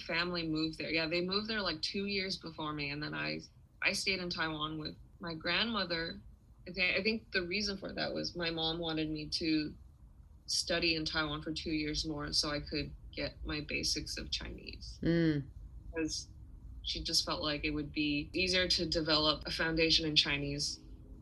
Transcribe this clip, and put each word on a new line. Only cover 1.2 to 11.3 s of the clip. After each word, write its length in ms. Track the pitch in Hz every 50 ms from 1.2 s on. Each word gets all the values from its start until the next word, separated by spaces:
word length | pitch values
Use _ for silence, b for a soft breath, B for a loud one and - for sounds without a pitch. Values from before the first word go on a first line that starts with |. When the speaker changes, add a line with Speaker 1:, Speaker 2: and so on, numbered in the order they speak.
Speaker 1:
moved 260 | 175 185 190 208 214 220
there, 140 | 220 214
like, 180 | 190 175 160 156
two 240 | - - - 202 196
years 300 | 202 202 196 190 190 185
before 360 | - - 165 160 - 156 151
me, 180 | 151 151 143 139
and 120 | 143 147
then 120 | 151 151 151
I, 260 | 147 151 151 156 160 160 - - - - - - -
I 100 | - 175
stayed 260 | 196 - - 202 190 180
in 100 | 180 175
Taiwan 480 | 175 180 160 160 156 151 151 156 156 156
with 160 | 151 - - - - - - -
my 140 | 185 170 165
grandmother. 840 | 156 156 175 170 190 214 233 226 202 185 170 170 165 165 170 190 - - - - - - - - - - 180
I 40 |
thi-, 220 | 180 190 185 180 - 190
I 40 |
think 200 | 190 214 226 220 - -
the 100 | - 190
reason 360 | 175 170 185 208 208 202 196 -
for 140 | - -
that 200 | - 160 151 147
was 240 | 147 - 156 156 -
my 140 | 175 170 170
mom 280 | 165 160 160 160 165 170
wanted 320 | 170 160 156 156 156 156
me 160 | 156 151 151 151
to 400 | - - 175 160 156 156 151 147 - - - - - - - - - - - - - - -
study 500 | - - - - - 175 170 170 165 165
in 80 | 160 156
Taiwan 380 | 156 160 160 156 151